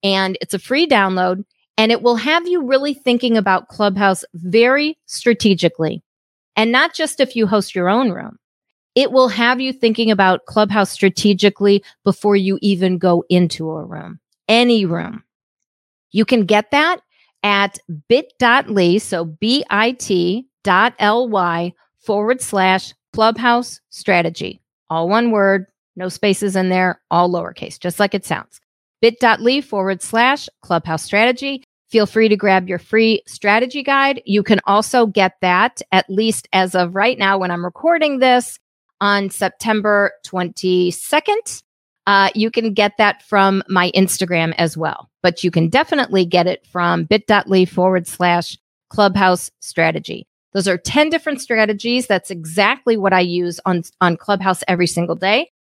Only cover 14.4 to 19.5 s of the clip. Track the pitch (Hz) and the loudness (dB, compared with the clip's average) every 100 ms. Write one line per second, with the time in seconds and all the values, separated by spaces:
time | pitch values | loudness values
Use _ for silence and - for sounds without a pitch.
14.4 | - 226 240 226 190 165 170 - _ _ | 0 2 4 2 0 -4 -6 -12 _ _
15.4 | _ _ _ _ _ _ _ 190 220 247 | _ _ _ _ _ _ _ -2 0 0
16.4 | 185 214 214 285 320 359 _ _ _ _ | 2 0 0 -2 0 -4 _ _ _ _
17.4 | 208 202 196 - _ 156 _ 254 302 _ | -2 -2 -2 -6 _ -16 _ 0 0 _
18.4 | 247 247 277 208 175 190 - 180 170 156 | 2 2 0 0 2 2 0 -6 -6 -6
19.4 | 220 | -2